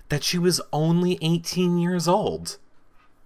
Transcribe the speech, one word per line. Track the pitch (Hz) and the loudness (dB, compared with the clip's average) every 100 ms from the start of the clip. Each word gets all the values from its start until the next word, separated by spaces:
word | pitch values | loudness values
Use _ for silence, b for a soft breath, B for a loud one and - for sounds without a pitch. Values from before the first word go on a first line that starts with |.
| - | -6
that | 147 | -4
she | - 180 | -2 0
was | 175 170 - | 0 0 -2
only | 147 160 170 180 180 | 0 2 2 2 0
eighteen | 160 170 - 175 180 175 | 0 0 -2 0 0 2
years | 175 180 160 | 0 0 2
old. | 190 131 80 85 - - - - - - - | 0 0 -4 -8 -14 -18 -20 -20 -20 -20 -20